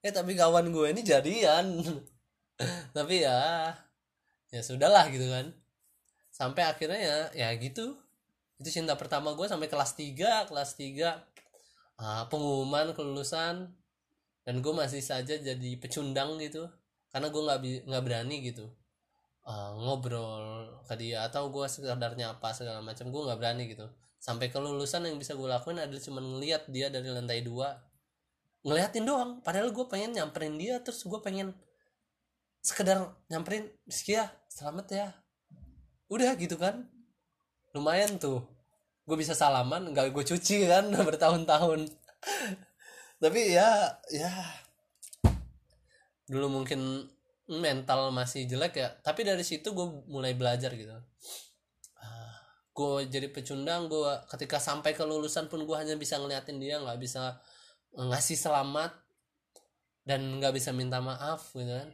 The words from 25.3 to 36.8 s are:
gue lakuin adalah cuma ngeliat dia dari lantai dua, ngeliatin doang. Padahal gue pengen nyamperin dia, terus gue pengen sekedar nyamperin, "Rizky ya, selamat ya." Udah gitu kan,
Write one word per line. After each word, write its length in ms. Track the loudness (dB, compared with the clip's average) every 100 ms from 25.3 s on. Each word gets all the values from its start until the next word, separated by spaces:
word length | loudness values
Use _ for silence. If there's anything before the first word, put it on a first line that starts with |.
| -6
gue 80 | -2
lakuin 320 | -2 -2 -6
adalah 240 | -6 -8
cuma 160 | -10 -8
ngeliat 480 | -6 -6 -2 -2 -2
dia 240 | -4 -4
dari 160 | -4 -6
lantai 400 | -6 -4 -4 -4
dua, 240 | -4 -6 -6 _ _ _ _ _ _ _ _ 2
ngeliatin 400 | 2 2 0 2
doang. 320 | 2 0 -4 -2
Padahal 240 | 0 0
gue 160 | -2 -4
pengen 240 | -2 -2
nyamperin 480 | -2 -4 -4 -4 -4
dia, 240 | -2 -4
terus 240 | -4 -10 -8
gue 140 | -6
pengen 320 | -4 -4 -6 -10 _ _ _ _ _ _ _ _ _ _
sekedar 560 | -4 2 4 4 2 -10 _
nyamperin, 400 | -4 -2 -4 -6 -16 -10
"Rizky 320 | -8 0 0
ya, 80 | 0 -6 _
selamat 360 | -10 -8 -8 -6
ya." 160 | -4 -4 -8 _ _ _ -20 -20 -20 -20 _ _
Udah 240 | 2 2
gitu 240 | 2 -2 0
kan, 240 | -2 -2